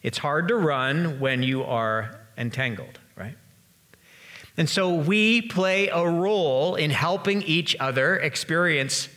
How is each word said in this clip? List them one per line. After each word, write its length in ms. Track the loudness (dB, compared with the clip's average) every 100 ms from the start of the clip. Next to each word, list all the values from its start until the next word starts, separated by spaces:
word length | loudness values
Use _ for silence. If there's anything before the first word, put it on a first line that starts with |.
It's 180 | -4 -4
hard 280 | 0 0 2
to 80 | 2
run 640 | 2 2 2 0 0 0
when 240 | 0 2
you 200 | 0 0
are 560 | 0 0 0 0 -4 -12 -18 -8
entangled, 640 | -6 -4 -4 -6 -12 -20 -20 -14
right? 200 | -14 -14 -20 -20 _ _ _ -20 -20 -20 -20 -20 -10 -2
And 100 | 0
so 240 | 2 2
we 480 | 2 2 4 4 2
play 480 | 0 0 2 2 0
a 180 | 0 0
role 680 | 2 2 2 2 2 0 0
in 140 | 0
helping 540 | 0 0 0 0 0
each 320 | 2 0 0 -2
other 360 | 0 2 2 0
experience 920 | -2 -4 -2 0 2 2 0 -4 -6